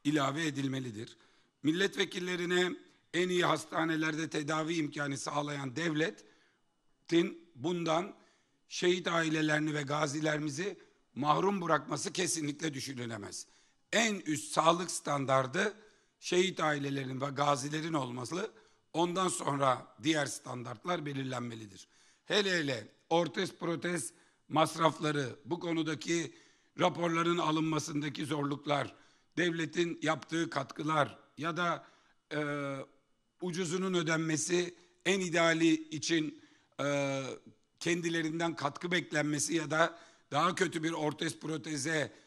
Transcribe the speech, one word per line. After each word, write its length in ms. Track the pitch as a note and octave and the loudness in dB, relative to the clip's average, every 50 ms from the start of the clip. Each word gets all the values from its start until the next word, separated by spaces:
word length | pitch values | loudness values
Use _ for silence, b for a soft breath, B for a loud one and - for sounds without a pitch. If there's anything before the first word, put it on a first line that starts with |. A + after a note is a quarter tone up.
| - | 0
ilave 420 | C#3+ D3+ D3 C3+ C3+ C3+ D#3+ E3 | 2 2 4 2 2 0 0 -2
edilmelidir. 720 | D3+ C3+ C#3 C#3 C3 C3+ C3 B2+ B2 G#2 G#2+ A#2+ - - b b b b b b b b _ - | -2 -2 -2 -2 -2 -4 -4 -6 -8 -8 -10 -12 -12 -16 b b b b b b b b _ 0
Milletvekillerine 1120 | D3+ E3 F3+ G3 G3 G3 F#3+ F#3+ - - F#3 F3+ F3+ F3+ F3 F3 F3 F3+ F3+ F#3 F3+ - - b b b b b _ - | 0 2 4 2 2 2 0 -2 0 -2 -4 -4 -2 -2 -2 0 2 2 2 2 2 0 -6 b b b b b _ -2
en 160 | E3+ F3+ F#3 | 0 0 2
iyi 160 | F3+ F3 E3 | 2 2 4
hastanelerde 840 | D3 D#3+ D3+ - - F#3 E3+ E3 D#3+ D#3+ D#3 D#3+ D#3+ D3+ D#3 D#3+ D3+ | 4 2 0 -2 -4 -2 0 0 0 0 0 0 0 -2 -2 -4 -4
tedavi 460 | - D#3 D3 C#3+ D#3+ D#3 D#3 D#3+ F3 | -2 -4 -2 0 -2 -2 0 0 0
imkanı 420 | E3 D3 C#3 - D3+ C#3+ C#3 C#3 | -2 -2 -2 -2 -4 -4 -4 -4
sağlayan 580 | B2+ - D3+ C#3+ D3 D3 D3 D3 C#3+ C#3 C3 A#2 | -4 -6 -4 -4 -4 -4 -4 -6 -6 -6 -6 -4
devletin 1700 | D3+ E3+ E3+ D3+ D3+ D#3+ G#3+ - - - - _ _ _ _ _ _ _ _ _ _ _ _ _ _ _ - E3 E3+ F3+ F#3+ - - - _ _ | -2 -2 0 2 2 0 0 -2 -8 -16 -20 _ _ _ _ _ _ _ _ _ _ _ _ _ _ _ 2 4 4 4 2 -2 -8 -16 _ _
bundan 600 | A#2+ B2+ F3 F3+ E3+ E3 D#3+ D#3 E3+ F#3+ G3 - b b b b b b b b b b _ | -4 -2 -2 -2 0 2 2 2 2 0 -4 -10 b b b b b b b b b b _
şehit 380 | - - F3+ F3+ F3+ F3+ D#3+ | -4 2 4 4 4 4 2
ailelerini 640 | F3+ E3 E3+ D#3+ D#3+ D#3 D#3 D#3 D3+ D3+ D3+ D#3 D#3 D3 | 0 2 2 2 2 2 2 2 2 2 2 2 0 0
ve 80 | D3+ | -2
gazilerimizi 1000 | C#3+ C3 D3 D3+ D#3 C#3+ C3+ D#3 D3+ D#3 D3+ D3 D#3 D3+ C3 D3+ F#3 G3+ F3 B B B B B _ _ _ | -2 -2 0 0 0 0 0 0 0 0 0 0 -2 -2 -4 -4 -4 -6 -6 B B B B B _ _ _
mahrum 460 | A#2+ C#3+ D3+ D3+ D#3+ F3 G3 G3+ F#3 | 0 2 2 4 4 4 2 2 0
bırakması 520 | E3+ D#3+ D#3 C#3+ - A#2 D3+ C#3 - G3 - | 2 2 2 2 2 -2 -4 -4 -4 -4 -2
kesinlikle 600 | F#3 F3+ C#3 A#2+ E3 D3 C#3+ C#3+ - E3 D#3 C3+ | -2 0 0 0 -2 -2 -4 -4 -4 -4 -4 -4
düşünülemez. 760 | C3 - C3+ B2+ A#2+ B2 A#2 A#2 G2+ G2 F#2 - - - b b b b b b b _ _ | -6 -8 -8 -8 -6 -6 -6 -6 -8 -8 -10 -10 -12 -14 b b b b b b b _ _
En 240 | - G#3+ A#3 A3 G3+ | 2 2 2 2 0
üst 380 | F3 - D3+ D3+ - - - - | -2 -2 -4 -4 -4 -4 0 0
sağlık 380 | D#3+ D#3 E3 F3 F3 F#3 - | 4 6 6 4 4 0 -4
standardı 800 | - - - D3 C#3+ C#3 C3+ B2+ C3+ C3+ B2+ B2+ - F#3 G#3 G3+ - B B B B B B B B B | -6 -6 -4 -2 -2 0 2 4 4 4 4 2 0 0 0 -2 -2 B B B B B B B B B
şehit 400 | - - F3+ F3+ F#3 F#3 D3+ - | -4 2 2 4 4 2 0 0
ailelerin 640 | D#3+ D3+ D3 C#3+ C#3+ C#3 C#3 C#3 C3 C3 C3 B2 | 0 0 2 0 0 -2 -2 -2 -4 -4 -4 -4
ve 40 | C#3 | -4
gazilerin 680 | C#3+ C3 C#3 C#3+ C#3+ C#3+ B2 C3+ D3 D3+ D#3 D#3 E3+ D#3+ | -2 0 2 4 4 4 2 0 -2 -4 -4 -2 0 0
olması, 580 | C#3+ C3 B2 A#2+ B2+ B2 - D#3+ F#3 G#3+ - b b b b b b b _ - | 0 -2 -2 -4 -6 -6 -6 -4 -4 -4 -6 b b b b b b b _ 0
ondan 340 | D#3 F3 F3 E3+ F#3+ F#3 | 0 2 2 2 2 0
sonra 680 | E3+ - - E3 D3+ C#3+ C#3 C#3 C3 B2 A#2 - - - - A2 | 0 0 -2 -2 -2 0 4 4 4 4 2 -2 -8 -14 -4 0
diğer 220 | D#3 D#3+ D3 C#3 | 0 2 2 0
standartlar 800 | A#2 - - - C3 B2+ B2+ A#2 B2+ A#2+ - - F3 F3 E3 D3 | -2 -4 -8 -10 -10 -8 -8 -8 -10 -10 -8 -4 -4 -2 -2 -2
belirlenmelidir. 800 | D3 C#3 C3+ C3 C3 C3 A#2+ A#2+ A#2+ A#2 A2 A2 G2 F#2+ - - b b b b b b b b | -4 -4 -4 -4 -4 -4 -4 -6 -6 -8 -10 -14 -14 -16 -20 -20 b b b b b b b b
Hele 320 | - F3 G#3 G3 F#3+ F3+ | 0 2 2 2 2 0
hele 300 | E3+ D3 C#3 B2+ A2 G#2+ - - _ _ - | 0 0 0 -2 -4 -6 -12 -18 _ _ 2
ortez 420 | E3 E3+ F3 - - G3 F#3 - - | 2 2 2 2 0 -4 -4 -4 -6
protez 600 | - F3 E3+ E3 - - F3 F3 D#3+ - - b b b b b b b - | -6 -4 -4 -2 -2 -2 -2 -2 -4 -4 -6 b b b b b b b 0
masrafları, 880 | C3 D#3 E3 D#3 - E3 D#3+ D3+ - - C#3+ D3+ D3 C#3+ C3+ A#2 G#2 - - | 4 4 4 4 4 4 4 4 4 4 0 0 0 0 -2 -4 -6 -10 -8
bu 140 | A#2+ E3+ E3 | -6 -6 -4
konudaki 760 | F3 E3+ E3 E3 D#3 D#3+ D3+ - - E3 E3+ E3+ D3+ - B B B B B B B B B C#3+ | -2 -2 -2 0 0 -2 -4 -4 -2 -2 -2 -2 -2 -4 B B B B B B B B B 2
raporların 580 | F3 F3+ C#3 E3 E3+ E3+ E3 E3 E3 E3+ F3 | 2 2 2 2 0 0 2 2 2 2 2
alınmasındaki 880 | F3 D#3 D#3 D#3 D#3+ D#3+ D#3+ D#3 D3+ - - D3 D3 D3+ D3 B2 F#3 D#3+ | 2 2 2 2 2 0 0 0 -2 -2 -2 -4 -4 -4 -4 -4 -6 -4
zorluklar, 720 | B2+ D#3 D3 C#3+ C#3 D3 - - D3 C#3+ C#3 B2+ - b b b b b b b b _ | -4 -2 -2 0 -2 -2 -4 -2 0 0 0 0 -4 b b b b b b b b _
devletin 640 | D3 F3 E3+ E3 E3 D#3+ C#3+ - F3 E3+ E3+ D#3+ - | 0 2 2 2 0 -4 -2 0 0 0 0 -2 -2
yaptığı 480 | C#3+ D3+ D#3+ - - - D#3+ E3 E3 - | 0 0 0 -2 -4 -4 -2 -2 -2 0
katkılar 720 | - D3 C3+ - - - D3 D#3 D#3 D3+ C3+ G#2+ - - - _ _ | -2 -4 -4 -4 -6 -4 -2 0 2 2 2 2 -2 -10 -20 _ _
ya 200 | - D3+ E3+ D#3+ | -6 -4 -4 -2
da, 300 | F3 F3 E3+ D#3 - B B B B B B B _ _ _ D3 | -2 -2 -2 -2 -4 B B B B B B B _ _ _ -4
e, 60 | D3 D3+ D3 D3 C#3+ C#3+ C#3 C#3 C3+ - - _ _ _ _ _ _ _ _ _ _ | -4 -2 -2 -4 -4 -4 -6 -6 -8 -10 -14 _ _ _ _ _ _ _ _ _ _
ucuzunun 520 | F3 F3+ D#3 F3+ F#3 D3 F#3 F#3 F#3+ F#3+ F3+ | -6 -4 -2 -2 -2 0 0 0 0 2 2
ödenmesi, 800 | F3 D#3+ D#3+ D#3+ D#3+ D#3+ D#3+ D#3 D3 - - E3+ F3+ F3 F3 b b b b b b - | 2 2 2 2 0 2 0 0 -2 0 0 2 0 0 -2 b b b b b b 0
en 140 | F3 G3 G3 | 2 2 2
ideali 540 | F#3 E3+ D#3+ E3+ E3 E3 D#3+ E3 E3 E3 D#3+ | 2 2 2 4 6 6 6 6 6 6 6
için, 680 | D#3 - - D#3+ D3 - - E3 D#3+ D#3 D3 - B B B B B B B _ - | 4 2 -4 -8 -6 -2 0 0 0 0 -2 -6 B B B B B B B _ -4
e, 400 | C3+ C#3+ C#3+ C#3+ C#3 C#3 C3+ C3+ C3+ B2 - - - - - _ _ _ _ _ | -2 0 0 0 0 0 -2 -4 -4 -6 -10 -12 -14 -20 -20 _ _ _ _ _
kendilerinden 760 | - E3 F3 F3 E3 E3+ E3 E3 D#3+ D#3+ D#3+ E3 E3+ E3+ E3 | -2 0 0 0 0 0 0 0 -2 -2 -2 -2 -2 -2 -2
katkı 360 | - C#3 C#3+ - - - F3 | -2 -4 -4 -4 -4 -2 0
beklenmesi 600 | F3+ E3+ - - D#3 D3+ D3 D3+ D3 C#3 - - E3 | 0 0 0 0 0 0 0 0 0 -2 -2 0 -2
ya 180 | D#3+ D3+ C#3 | -2 -2 0
da 280 | D#3 D#3+ E3 D#3+ E3 B B B B B B _ | 2 2 2 2 0 B B B B B B _
daha 240 | C3+ C#3+ E3 F#3 F3+ | 0 2 2 2 2
kötü 280 | - F#3 D#3+ - E3 D3+ | 2 0 0 0 -2 -4
bir 80 | E3+ | -2
ortez 480 | E3 D#3 D3+ D3+ D3 - E3+ D3+ - - | -2 0 -2 -2 -2 -2 -4 -4 -4 -6
proteze 760 | D#3 D3+ D#3+ D3+ - E3 D3+ C#3 B2+ E3 D#3+ D3+ C3 G#2 B B B | -6 -6 -6 -6 -6 -6 -6 -4 -2 0 0 0 0 -2 B B B